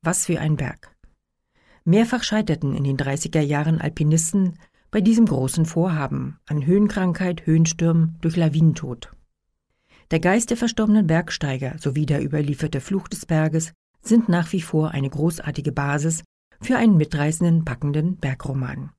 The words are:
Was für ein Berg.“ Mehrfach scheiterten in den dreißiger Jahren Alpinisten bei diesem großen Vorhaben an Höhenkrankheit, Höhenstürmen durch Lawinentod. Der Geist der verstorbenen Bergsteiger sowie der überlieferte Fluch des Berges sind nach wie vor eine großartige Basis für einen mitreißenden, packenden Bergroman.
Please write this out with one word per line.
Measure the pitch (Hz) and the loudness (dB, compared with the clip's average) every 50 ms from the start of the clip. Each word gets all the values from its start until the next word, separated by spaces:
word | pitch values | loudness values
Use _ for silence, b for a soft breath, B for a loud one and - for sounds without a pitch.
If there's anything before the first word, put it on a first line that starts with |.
| - | -2
Was | 165 - - - | -2 -2 -2 -2
für | - 170 - | -2 -2 -2
ein | 151 156 151 | 0 -2 -2
Berg.“ | 143 143 123 - - - - _ _ _ - _ _ _ _ _ _ _ b b b b b b b b | -2 -2 -6 -6 -10 -18 -20 _ _ _ -20 _ _ _ _ _ _ _ b b b b b b b b
Mehrfach | 165 170 208 233 233 - 226 - | 2 4 4 4 2 0 -4 -2
scheiterten | - 214 214 214 214 156 160 - 139 135 | -2 -2 -2 0 0 -2 -2 -2 -4 -2
in | - 139 | -2 -2
den | 139 135 135 | -2 -2 -2
dreißiger | 143 135 139 147 - 160 - 165 | -2 -2 -2 -4 -6 -2 0 0
Jahren | 151 143 147 143 151 156 160 160 | 0 2 0 0 0 0 0 0
Alpinisten | 156 151 156 - 156 151 160 160 160 - - 202 190 180 170 B B B B B B B | 0 -4 -4 -2 0 2 2 2 0 0 0 0 0 0 -2 B B B B B B B
bei | - 214 | -2 0
diesem | 185 214 226 220 233 | 2 4 4 4 4
großen | 208 151 127 131 131 - 165 160 | 4 4 0 0 -2 0 0 0
Vorhaben | 160 - 165 165 190 165 151 143 135 139 139 131 135 151 _ _ | 0 0 0 0 0 0 -2 -2 -4 -4 -4 -6 -6 -10 _ _
an | - 156 151 135 | -6 -4 -2 0
Höhenkrankheit, | 147 180 202 208 202 208 202 185 180 170 165 190 180 175 165 - | 2 4 4 4 2 0 0 0 0 0 -2 -2 -4 -4 -4 0
Höhenstürmen | - 160 160 160 160 - - 165 165 165 165 165 165 165 - | 2 4 4 4 2 2 0 0 2 4 4 2 2 0 -2
durch | - 165 160 | -4 -2 0
Lawinentod. | 175 165 156 147 160 160 160 139 - - 135 123 - - - - - _ _ _ _ _ _ _ _ _ b b b b b b b b b | 2 0 2 2 4 4 4 2 2 -6 -10 -10 -12 -14 -20 -20 -20 _ _ _ _ _ _ _ _ _ b b b b b b b b b
Der | - 160 | -2 2
Geist | 160 180 190 233 226 - | 4 4 2 2 2 0
der | 240 | -2
verstorbenen | 233 240 233 233 - 220 214 208 214 208 | -2 -2 -2 0 0 2 4 4 4 4
Bergsteiger | 160 160 165 175 160 - - - 143 131 131 139 127 - 160 | 4 2 2 0 -2 -6 -6 -4 -4 -4 -4 -4 -6 -8 -4
sowie | - 147 127 147 151 | -6 -4 -2 -2 0
der | 131 160 160 - | 0 0 0 0
überlieferte | 143 143 151 147 143 147 - 156 151 - 139 | -2 -2 -2 -2 -2 -2 -4 -4 -4 -4 -6
Fluch | - - 196 196 190 - | -6 -2 -4 -4 -4 -6
des | - - - | -14 -14 -4
Berges | _ 165 156 156 156 160 160 160 - - _ _ _ _ _ _ | _ 0 2 2 2 0 -2 -4 -4 -12 _ _ _ _ _ _
sind | - 220 233 226 - | 4 4 4 4 4
nach | 175 175 165 165 - | 2 0 0 -2 -4
wie | 185 | -6
vor | 165 - - 156 156 156 | -4 -2 -2 0 0 0
eine | 165 139 139 139 | -2 -4 -4 -4
großartige | - 143 147 175 165 - - - 147 - 139 147 127 | -4 -2 -2 -2 -2 -4 -8 -8 -8 -6 -6 -4 -4
Basis | 151 143 143 143 147 143 165 165 - - _ _ _ _ _ b b | -2 -2 -2 -2 0 0 -2 -2 -4 -8 _ _ _ _ _ b b
für | - - 254 | -4 -2 0
einen | 247 233 226 202 | 4 4 4 6
mitreißenden, | 160 151 - - 147 147 151 160 - 175 170 165 165 160 | 4 4 2 0 -2 0 -2 0 0 2 2 2 2 2
packenden | 156 127 123 - 143 143 151 151 175 185 | -2 -4 -4 -4 -2 -2 0 -2 -2 -4
Bergroman. | - - 135 131 - - - 135 135 131 120 - - 135 147 _ | -4 -4 -6 -6 -6 -6 -6 -6 -6 -6 -6 -8 -10 -12 -14 _